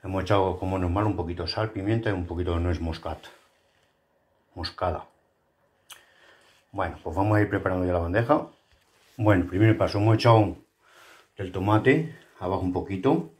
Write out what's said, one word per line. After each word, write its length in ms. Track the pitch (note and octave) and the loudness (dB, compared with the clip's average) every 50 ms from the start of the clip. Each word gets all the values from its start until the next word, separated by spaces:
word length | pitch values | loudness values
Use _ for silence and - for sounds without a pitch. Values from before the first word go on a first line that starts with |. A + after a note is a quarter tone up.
| _ | _
Le 60 | F2+ | -6
hemos 140 | F#2+ F#2+ F#2 | -4 -4 0
echado 360 | - G#2+ G2+ F#2+ F#2+ F2 F2+ | 2 2 2 2 0 -2 -4
como 200 | - F#2 F#2+ F#2+ | -6 -4 -4 -2
normal 260 | F#2 F2 F2 G2 G#2+ | -2 0 0 0 0
un 120 | G#2+ G2 | -2 -2
poquito 260 | F2+ E2+ E2 F2 E2+ F2 | -4 -6 -6 -6 -8 -8
de 80 | - | -8
sal, 200 | - - A2 G#2+ | -4 -4 -4 -4
pimienta 380 | - G2+ F#2+ G2+ A2+ A2+ A2+ A2 | -6 -6 -4 -2 -2 -2 0 -2
y 40 | G2+ | -4
un 120 | F#2 F2 | -4 -6
poquito 280 | F2 F2 E2+ F2 E2+ E2+ | -6 -6 -6 -4 -2 -2
de 60 | E2+ | -2
nuez 200 | E2+ F2 F2 E2+ | -2 -2 -2 -4
moscata. 480 | E2+ E2 D#2+ - - E2 D#2+ - - - - _ _ _ _ _ _ _ _ _ _ _ _ _ _ _ _ _ _ _ _ _ _ _ _ | -4 -8 -8 -8 -10 -12 -12 -12 -14 -20 -20 _ _ _ _ _ _ _ _ _ _ _ _ _ _ _ _ _ _ _ _ _ _ _ _
Moscada. 520 | F#2 F2 - - - F#2+ F#2 E2+ - - _ _ _ _ _ _ _ _ _ _ _ _ _ _ _ _ _ - _ _ _ _ _ _ _ _ _ _ _ _ _ _ _ - | -12 -12 -12 -8 -4 -4 -4 -4 -4 -10 _ _ _ _ _ _ _ _ _ _ _ _ _ _ _ _ _ -20 _ _ _ _ _ _ _ _ _ _ _ _ _ _ _ -8
Bueno, 260 | G2 F#2+ E2+ D#2+ - - | -6 -6 -6 -6 -8 -10
pues 120 | F#2 D#2+ | -8 -2
vamos 220 | F#2+ G2 G#2 G#2+ | -2 0 2 4
a 60 | G#2 G#2 | 4 4
ir 80 | G2+ | 2
preparando 340 | - G2 G2 G2 F#2 F2+ F2+ | 0 -2 -2 -2 -2 0 0
ya 80 | F2+ F2+ | 0 0
la 60 | F2 | 0
bandeja. 500 | E2+ E2+ F2 G#2+ A#2+ B2 D3 - - - _ _ _ _ _ _ _ _ _ _ _ _ _ | -2 0 0 0 2 2 0 0 0 -6 _ _ _ _ _ _ _ _ _ _ _ _ _
Bueno, 300 | - G#2+ G#2 G#2 F#2 E2+ | -2 4 4 4 4 4
primer 300 | E2+ - F#2+ G#2+ A2 G#2+ | 0 2 4 6 6 6
paso, 220 | - G2 F#2 - G2+ | 4 2 0 0 2
hemos 180 | G#2 A2 A2 | 2 4 2
echado 400 | A2 - A#2+ A#2 A2 G#2 F#2+ F2+ - _ _ _ _ _ _ _ - - - - - _ _ _ | 4 6 6 6 6 6 2 -2 -8 _ _ _ _ _ _ _ -20 -20 -20 -20 -20 _ _ _
el 160 | _ G2 F#2 F2+ | _ -12 -10 -6
tomate 680 | F#2+ F#2+ G2+ G#2+ A2 - B2+ C#3 D#3+ D#3+ - - - - _ _ - | -4 0 2 2 4 4 4 2 2 2 -4 -10 -16 -20 _ _ -10
abajo 220 | F#2 F2+ F#2+ F2+ F#2+ | -6 -4 -4 -2 -2
un 100 | F#2 F2+ | -2 -4
poquito. 600 | F2+ E2+ - G2 F#2 - C3 D3+ E3+ E3 - _ _ | -4 -6 -6 -8 -2 0 0 0 0 -2 -6 _ _